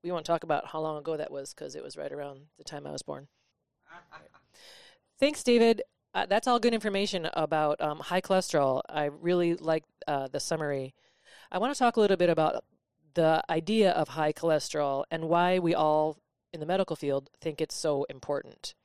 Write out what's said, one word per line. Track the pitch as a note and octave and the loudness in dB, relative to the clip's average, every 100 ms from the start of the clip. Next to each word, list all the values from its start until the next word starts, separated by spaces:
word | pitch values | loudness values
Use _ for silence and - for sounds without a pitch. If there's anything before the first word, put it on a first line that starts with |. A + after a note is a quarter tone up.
we | F3 | -4
won't | F3 D#3+ | -6 -2
talk | E3+ | -2
about | E3 D3 - | 0 -2 -2
how | D#3 | -6
long | D#3 D3+ | -4 -6
ago | D3 D#3 | -6 -6
that | - | -6
was | C#3 C3+ | -8 -12
'cause | - C#3+ D3+ | -14 -14 -12
it | |
was | - D#3 | -14 -12
right | C#3+ | -10
around | C#3+ C#3+ C#3 D3 _ | -10 -12 -14 -20 _
the | |
time | C#3+ D3 C#3+ | -14 -12 -10
I | |
was | D3 | -12
born. | - C#3+ C#3+ _ _ _ _ _ _ | -10 -12 -14 _ _ _ _ _ _
<laughs> | - _ - - _ _ _ - - - _ _ _ | -20 _ -20 -20 _ _ _ -20 -20 -20 _ _ _
Thanks, | C#4 D4 | 0 2
David. | - A#3+ A#3 A3 - _ _ | 4 6 6 4 -4 _ _
Uh, | F#3+ F#3 | -6 0
that's | G3+ B3+ | 0 2
all | A#3+ | 2
good | A#3 | 2
information | A3+ A3 G3 G3+ F#3 D#3+ | 0 -2 -2 -2 -2 -4
about, | - D3+ D#3 D3+ D3 | -2 -2 0 0 0
um, | D#3 D3+ | -2 -4
high | - F3+ | -2 -2
cholesterol. | - F#3+ - D#3 C3+ C3 - | 2 2 2 2 2 0 -4
I | D3+ | -4
really | D3 D3 E3+ F3+ E3+ | -4 -4 0 2 2
like, | E3+ D#3+ D#3+ _ _ - | 0 -2 -2 _ _ -4
uh, | C#3+ C3+ | -4 -4
the | C#3+ | -6
summary. | - D#3+ D3+ C#3 C3+ _ _ _ _ - - | -4 -4 -2 -4 -6 _ _ _ _ -20 -8
I | F#3 | -4
wanna | A#3+ C#4+ | -2 2
talk | B3 A#3 | 2 4
a | |
little | G3+ F#3+ | 4 4
bit | F3 | 4
about | E3 D#3 - _ _ _ _ D#3 | 4 2 0 _ _ _ _ _
the | F3 D#3+ D#3+ - | 2 4 4 2
idea | E3 D#3+ A3 G3 | -2 2 4 4
of | E3 D3+ | 4 -2
high | D#3+ D3+ | 0 -2
cholesterol | D3+ E3 D#3 - D3+ C#3+ C#3 - | 0 2 0 0 -2 -2 -2 -4
and | E3 D#3+ | -6 2
why | E3+ F3+ F#3 | 4 4 4
we | E3+ | 2
all | - D#3 D3+ D#3 D3+ _ _ _ | 4 4 4 2 -2 _ _ _
in | D#3+ | -10
the | D#3 | -2
medical | F#3+ F#3 D3+ | 0 0 -2
field | C#3+ C#3 C#3 _ | -2 -2 -4 _
think | E3 D3+ | -8 -4
it's | D#3+ | -6
so | - D#3+ C#3 | -2 -2 -2
important. | C#3+ C3 - C#3+ - - - - | -4 -8 -6 -6 -8 -16 -16 -16